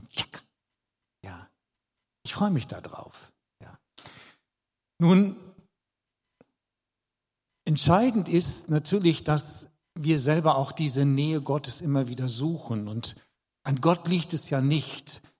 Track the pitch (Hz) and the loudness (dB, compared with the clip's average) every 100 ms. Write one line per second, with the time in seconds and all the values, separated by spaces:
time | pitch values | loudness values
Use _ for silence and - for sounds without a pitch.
0 | - - - - - _ _ _ _ _ | -10 -6 -6 -10 -20 _ _ _ _ _
1 | _ _ 98 87 - _ _ _ _ _ | _ _ -18 -18 -20 _ _ _ _ _
2 | _ _ - - 208 151 - 87 85 - | _ _ -8 -2 0 0 -4 -12 -14 -16
3 | - - - _ _ _ - - _ - | -18 -20 -20 _ _ _ -20 -20 _ -20
4 | - - - _ _ _ _ _ _ - | -20 -20 -20 _ _ _ _ _ _ 2
5 | 170 185 202 - - - _ _ _ _ | 6 6 4 -2 -16 -20 _ _ _ _
6 | _ _ _ _ _ _ _ _ _ _ | _ _ _ _ _ _ _ _ _ _
7 | _ _ _ _ _ _ - 147 - 180 | _ _ _ _ _ _ -2 0 4 4
8 | 254 220 175 170 175 - - 151 - 202 | 4 2 2 0 0 -4 -2 -2 0 2
9 | 170 151 - 151 - - - _ _ - | 2 2 0 -2 -2 -12 -20 _ _ -4
10 | 151 156 127 160 156 135 139 - 151 127 | 0 2 2 2 4 2 0 -2 -2 2
11 | 139 135 151 160 139 143 139 - 156 139 | 2 2 0 -2 -2 -4 -4 -6 -2 0
12 | 120 123 127 113 151 165 - 110 104 110 | -2 -4 -4 -2 -4 -4 -6 -6 -6 -8
13 | - - _ _ _ _ 143 135 160 175 | -10 -12 _ _ _ _ -4 0 2 2
14 | 170 180 151 160 - 139 135 151 - - | 0 -2 -2 -6 -4 0 2 0 -2 -12
15 | - - _ | -14 -18 _